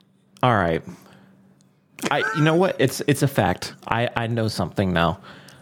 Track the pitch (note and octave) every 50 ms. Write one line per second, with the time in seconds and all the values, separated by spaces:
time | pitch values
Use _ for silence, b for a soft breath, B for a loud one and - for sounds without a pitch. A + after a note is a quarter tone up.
0 | _ _ _ _ _ _ _ - - B2+ A2+ G2+ F2+ E2+ E2 D#2 - - B B
1 | B B B B B B B B B _ _ _ _ _ _ _ _ _ _ -
2 | - - C#3+ D3 - - - D#3 D3 D#3+ D#3+ F3 F#3+ F3+ - - C3 B2+ - -
3 | - - C3 - D3 C3+ - - G#2 F2+ F#2 - - - - - - - - A2+
4 | A#2+ A#2+ - A#2 A#2 A2+ A#2 A#2 A2 G#2+ - - F2+ D#2 - - G2 F#2 F2+ E2
5 | E2+ E2 E2 - B B B B B B B B